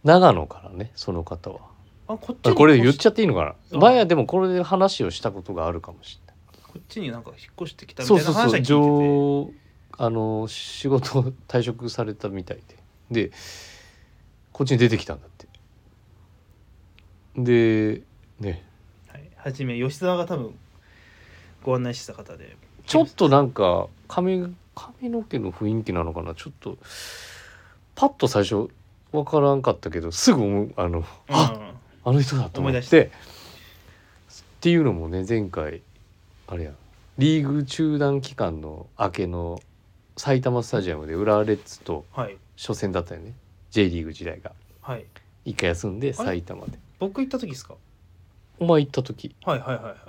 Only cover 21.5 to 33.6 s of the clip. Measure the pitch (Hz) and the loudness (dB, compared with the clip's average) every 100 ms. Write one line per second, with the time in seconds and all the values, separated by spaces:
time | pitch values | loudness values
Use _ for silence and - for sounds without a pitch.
21.5 | - - 127 123 120 - - 95 85 - | -12 -4 -2 -4 -8 -14 -18 -20 -20 -20
22.5 | - _ - - 311 - - 156 139 131 | -20 _ -20 0 2 2 2 6 6 4
23.5 | 127 95 87 92 - - - 185 185 180 | 2 2 2 -2 -12 -6 -2 0 -2 -4
24.5 | 180 _ - - - 247 233 214 139 95 | -12 _ -20 -20 -12 -8 -8 -6 -6 -6
25.5 | - 107 110 110 90 82 82 85 82 - | -4 -4 -2 -2 -4 -4 -6 -10 -12 -16
26.5 | - - - - - - - - - - | -14 -14 -14 -18 -18 -16 -18 -18 -20 -20
27.5 | - - _ _ - 277 - 123 104 101 | -20 -20 _ _ 0 0 2 0 2 0
28.5 | 104 120 _ _ _ _ 151 143 156 143 | -2 -4 _ _ _ _ -4 0 2 4
29.5 | 139 131 - 87 85 82 82 254 160 101 | 2 0 -2 -6 -8 -8 2 4 4 2
30.5 | 101 107 - 87 85 82 - - 143 143 | 0 -4 -4 -4 -4 -8 -14 -2 2 2
31.5 | 107 98 - _ _ 123 139 135 135 90 | 0 -14 -20 _ _ 0 2 2 -2 -4
32.5 | - 135 127 127 160 - - - - - | -4 -2 -4 6 6 6 -4 -20 -20 -20
33.5 | - | -20